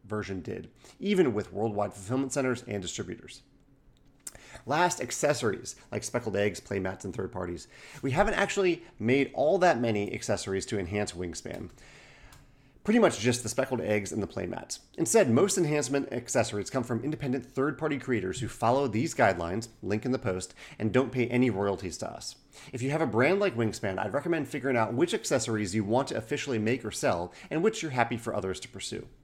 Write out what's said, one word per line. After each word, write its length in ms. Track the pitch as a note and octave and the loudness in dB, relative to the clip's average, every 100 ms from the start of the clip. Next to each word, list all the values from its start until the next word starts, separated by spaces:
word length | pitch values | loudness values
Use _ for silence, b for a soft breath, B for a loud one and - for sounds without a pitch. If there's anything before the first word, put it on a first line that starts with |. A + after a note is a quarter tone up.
version 360 | - G#2+ G2 F#2+ | -6 -6 -4 -6
did, 300 | - F#2+ - B B B | -6 -8 -10 B B B
even 340 | G3 F#3+ D3+ | 0 4 4
with 180 | G#2 - | 2 -4
worldwide 420 | G2 A2 G2+ G#2 | -2 -2 0 -2
fulfillment 380 | G2+ G2 C3 C3+ | -4 -4 -2 -2
centers 300 | C#3+ C3 A#2+ - | 0 0 -2 -4
and 120 | G#2 | -6
distributors. 600 | F2 - F2+ - - - _ _ _ _ - _ - _ - B B B - | -6 -8 -8 -10 -14 -20 _ _ _ _ -20 _ -20 _ -20 B B B -2
Last, 340 | D3 F3 - | 2 2 2
accessories, 720 | - - D3 C#3+ A2+ F#2+ - - B | -4 0 2 2 0 -2 -8 -16 B
like 140 | G#2+ | -6
speckled 320 | - B2 A2+ G2+ | -4 -4 -2 2
eggs, 240 | G#2 F2+ | 0 0
playmats, 440 | - G2+ F#2+ F#2 | -4 -2 -2 -4
and 120 | G2+ F2 | -8 -6
third 160 | F#2+ | -6
parties. 360 | F#2 F2+ F2 - B B B | -6 -6 -8 -12 B B B
We 100 | C#3 | -2
haven't 220 | C3+ G#3+ | 2 2
actually 500 | F#3 G3 - F#3 E3 B - | 2 0 2 2 0 B -4
made 320 | A2 C3+ C3+ | 2 4 2
all 260 | - D3 F#3 | 2 2 6
that 220 | F3 B2+ | 4 4
many 320 | A#2+ G#2 G2+ | 2 0 -2
accessories 540 | G#2+ - G2+ - G2 - | -4 -2 -2 0 -4 -2
to 120 | G#2 | -4
enhance 340 | F2 G#2 G#2 | -2 -2 -2
Wingspan. 580 | F2 F2+ D#2+ - - - B B B B B B B B B B B | -4 -8 -8 -10 -10 -12 B B B B B B B B B B B
Pretty 160 | - A#3 | 2 6
much 180 | F#3+ - | 6 4
just 240 | A2+ A#2 | 2 2
the 60 | G#2+ | -2
speckled 320 | - - B2 | -2 0 0
eggs 320 | F2+ G#2+ G2 | 2 0 0
and 100 | A2 | -4
the 40 | F#2+ | -4
playmats. 540 | - F#2 F2+ - - _ - | -4 -6 -8 -10 -14 _ -4
Instead, 320 | E3 A3+ C#3+ | 4 4 6
most 260 | A#2 G3 G3 | 6 4 4
enhancement 560 | D#3 D3+ B2+ C#3 - | 2 2 0 -2 -2
accessories 580 | B2 B2 B2+ G#2+ G#2 G2 | -6 0 0 0 -2 -4
come 120 | C3 | -4
from 200 | A#2 A2+ | -2 -2
independent 440 | C#3+ D3 C#3 B2+ - | -2 -4 -2 -4 -4
third-party 520 | - C#3+ C3 D#3 C#3 | -2 -2 0 -2 -2
creators 420 | C3 A#2 F#2 F#2 | 0 0 0 -4
who 80 | A2+ | -8
follow 380 | - A2+ C3 C#3 | 0 2 4 2
these 280 | G#2+ D#3+ | 0 -2
guidelines, 540 | - A2+ F2 E2+ G2+ A2+ - | 4 4 4 -2 -4 -6 -10
link 220 | F#2 G#2+ | -2 -2
in 80 | B2+ | 0
the 60 | B2+ | -2
post, 360 | G#2 F#2 - B B B | -2 -4 -6 B B B
and 140 | A2 | 2
don't 200 | B2+ C3+ | 2 2
pay 140 | B2+ A#2 | 0 2
any 200 | B2 B2+ | 4 4
royalties 480 | F#2+ G2+ F#2+ F#2 - | 4 0 0 -4 -6
to 120 | - | -8
us. 260 | - - - _ B B | -8 -14 -16 _ B B
If 100 | - | -6
you 80 | C3 | -2
have 100 | D#3 | 0
a 60 | D3+ | 2
brand 340 | G#2+ C3+ G3 | 4 4 4
like 160 | G3+ F#3 | 2 2
Wingspan, 420 | A2 - G#2 F#2+ | 0 0 -2 -2
I'd 140 | G2+ | -2
recommend 360 | C#3 D#3 E3 C3 | -2 0 -2 -2
figuring 280 | C#3+ B2+ B2 | -2 2 2
out 180 | A2 | 2
which 200 | A#2+ F3 | 2 2
accessories 600 | A#3 - C3+ A#2 A2 G2+ | 0 2 0 2 0 0
you 100 | G#2+ | 0
want 240 | G2+ A#2 - | 2 2 2
to 80 | C3+ | -4
officially 420 | A2 C#3+ C#3+ A2+ | -2 -4 -2 0
make 260 | G#2+ - | 2 0
or 60 | A2 | -2
sell 420 | - C#3 F2 F2 B B | -2 0 0 -2 B B
and 120 | D#3 | 2
which 200 | G#3 A3 | 2 0
you're 100 | D#3+ | -4
happy 240 | C3 A#2 A#2 | 0 0 0
for 180 | A#2 | -2
others 240 | G#2 F#2+ F#2 | -2 -2 -6
to 80 | - | -10
pursue. 380 | - - F#2+ F2+ - | -12 -8 -10 -10 -20